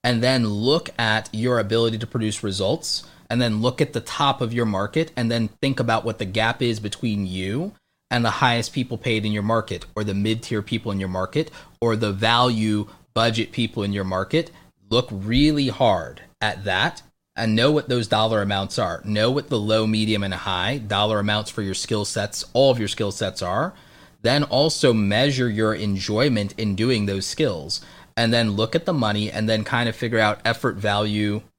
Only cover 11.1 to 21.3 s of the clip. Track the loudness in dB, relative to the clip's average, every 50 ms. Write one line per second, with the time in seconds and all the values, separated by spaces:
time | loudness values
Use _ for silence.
11.1 | -4 -4 -4 -2 -2 -2 -4 -2 -8 -20 -20 -20 -6 _ 0 0 2 2 0 -2
12.1 | -2 0 2 4 4 6 4 4 2 2 2 2 2 0 -2 -6 -12 -20 _ _
13.1 | _ 2 2 2 2 0 -4 -4 -2 -4 -4 -2 -2 -4 -2 -2 -2 -2 -2 -2
14.1 | -2 -2 -2 0 0 -2 -2 -2 -12 -20 -20 _ _ _ _ _ 0 0 0 0
15.1 | -8 -8 -4 0 2 4 4 4 4 2 0 -2 0 2 4 4 4 2 0 -6
16.1 | -12 -18 -20 -20 _ _ -2 -2 -2 -2 -4 -2 0 2 0 0 -2 -6 -20 _
17.1 | _ _ _ _ _ -4 0 0 2 4 4 4 4 2 0 0 -2 -2 0 0
18.1 | 2 2 2 2 2 0 0 0 0 -2 -2 -4 -2 -2 -2 -2 -4 -6 -4 -2
19.1 | 0 2 2 2 2 0 -2 -2 -2 0 2 2 2 2 4 2 2 2 2 2
20.1 | 0 0 0 -2 -4 -4 -4 -4 -2 0 0 -2 -2 -4 -4 -2 0 0 2 2
21.1 | 2 0 0 0